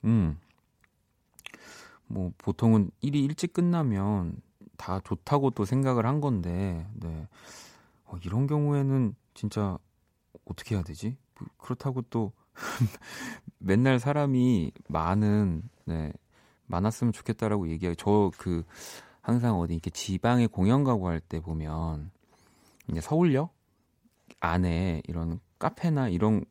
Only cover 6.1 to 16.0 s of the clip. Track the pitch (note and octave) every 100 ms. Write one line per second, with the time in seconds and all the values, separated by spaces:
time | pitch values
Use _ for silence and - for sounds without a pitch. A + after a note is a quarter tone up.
6.1 | D3 C#3+ A2 F2 F2 G2 E2+ F2+ A2 E2
7.1 | D#2+ D2+ - - - - - _ _ _
8.1 | F2 F2 G#2+ C#3 D3+ D3 C#3+ C#3 C3+ A#2
9.1 | - _ - G#2+ G#2+ G2+ F2 _ _ _
10.1 | _ _ - - E2 - G#2 E2+ D2 G#2
11.1 | C3 _ - - _ - B2+ C#3 B2+ A#2+
12.1 | A#2 G#2 - _ - - - A2+ - -
13.1 | - B3+ A3+ - _ F#2+ G2 C3 B2+ A#2+
14.1 | D3 C#3+ C3 B2+ A2+ D#2 - - D#2+ E2
15.1 | G2+ G#2 G#2 G2+ D#2+ G2+ _ - E2